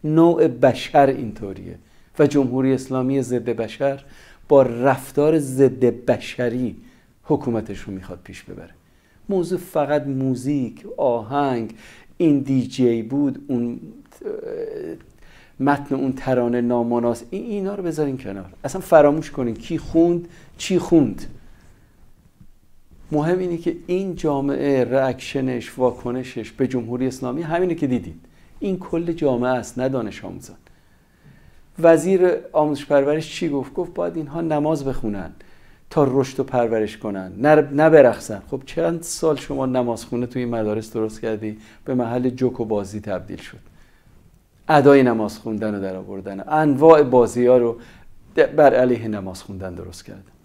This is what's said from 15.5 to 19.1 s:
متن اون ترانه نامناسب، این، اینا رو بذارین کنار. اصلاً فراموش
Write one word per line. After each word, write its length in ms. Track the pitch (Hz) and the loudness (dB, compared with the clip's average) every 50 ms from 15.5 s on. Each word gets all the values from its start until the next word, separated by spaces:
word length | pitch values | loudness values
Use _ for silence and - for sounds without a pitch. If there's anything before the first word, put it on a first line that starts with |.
| - - | -10 -2
متن 340 | 131 143 143 139 143 - 139 | 0 0 0 0 -2 -6 -4
اون 180 | 135 135 135 | -2 -2 -4
ترانه 480 | 131 131 - 139 131 123 120 120 120 123 | -4 -4 -2 0 0 2 2 0 0 0
نامناسب، 680 | 120 120 123 120 120 117 120 120 117 120 120 117 - - | 0 0 0 0 0 0 -2 0 0 0 -2 -4 -8 -12
این، 140 | - 196 220 | -10 -10 -8
اینا 300 | 240 208 202 190 196 202 | -8 -6 -6 -6 -6 -8
رو 80 | 202 | -6
بذارین 360 | 185 170 156 151 151 143 131 131 | -6 -6 -4 -2 -4 -4 -4 -8
کنار. 340 | 131 101 98 101 90 - - - - | -10 -12 -12 -12 -14 -16 -18 -12 -10
اصلاً 160 | 139 - 185 | -8 -8 -8
فراموش 500 | 180 - 175 156 147 147 | 0 6 8 8 8 8